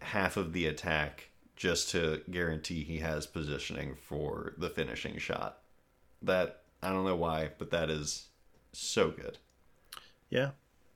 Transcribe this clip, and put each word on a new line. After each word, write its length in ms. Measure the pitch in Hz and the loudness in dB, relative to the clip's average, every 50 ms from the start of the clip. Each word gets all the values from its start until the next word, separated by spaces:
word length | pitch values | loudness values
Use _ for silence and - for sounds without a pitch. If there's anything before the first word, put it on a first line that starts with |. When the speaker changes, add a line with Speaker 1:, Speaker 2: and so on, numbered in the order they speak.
Speaker 1:
half 340 | - - - 104 95 92 - | -6 0 2 4 4 4 2
of 160 | 104 92 80 | 0 -2 0
the 140 | 85 90 82 | 0 0 2
attack 640 | 78 73 - - 87 78 76 76 71 - - - - - _ - _ _ | 0 0 0 0 2 2 2 2 0 -4 -10 -18 -20 -20 _ -20 _ _
just 340 | - - 90 85 - - - | 0 2 2 4 2 2 2
to 320 | - 87 82 80 78 78 - 90 | 2 2 2 2 2 0 -4 -4
guarantee 520 | 90 90 87 82 80 76 - - 87 80 73 | -2 0 0 2 0 -2 -2 -4 -4 -4 -4
he 140 | 78 82 78 | -4 -4 -2
has 280 | 80 80 78 76 73 | -2 -2 -2 -2 -4
positioning 680 | - - 85 76 73 71 - - - - 69 73 69 69 | -4 -6 -4 -4 -2 -4 -4 -4 -6 -6 -6 -6 -6 -8
for 600 | - - - - - 73 73 - - - - - | -10 -10 -6 -4 -4 -2 -2 -4 -4 -6 -8 -6
the 140 | - 87 - | -4 -6 -2
finishing 480 | - 82 76 65 - - - - - 76 | -2 -2 -2 -2 -4 -6 -6 -6 -6 -6
shot. 400 | - - - - - - - - - _ - _ _ _ _ _ _ _ _ _ | -4 -2 -2 -2 -2 -6 -8 -12 -20 _ -20 _ _ _ _ _ _ _ _ _
That, 400 | - 95 92 92 87 82 - - - _ _ _ | 2 4 6 6 4 2 0 -8 -20 _ _ _
I 60 | - 92 | -2 0
don't 140 | 95 95 95 | 2 2 4
know 120 | 95 92 | 2 2
why, 340 | 85 85 82 80 78 80 76 - - | 2 2 2 2 2 0 -2 -4 -8
but 120 | 82 73 | -2 0
that 200 | 85 85 80 78 | 2 2 2 2
is 380 | 78 76 73 73 - - - - _ _ _ - _ _ _ _ | 0 0 -2 -4 -4 -6 -8 -14 _ _ _ -20 _ _ _ _
so 380 | - - - - - 113 92 80 | -12 -8 -6 0 4 4 4 4
good. 280 | 78 - - - - - - _ _ _ _ - _ _ _ _ - - - - - _ _ _ | 2 -2 -8 -10 -10 -12 -18 _ _ _ _ -20 _ _ _ _ -16 -16 -16 -20 -20 _ _ _
Speaker 2:
Yeah. 220 | - 127 135 139 139 - _ _ _ _ - - _ | 0 2 2 0 -2 -10 _ _ _ _ -20 -20 _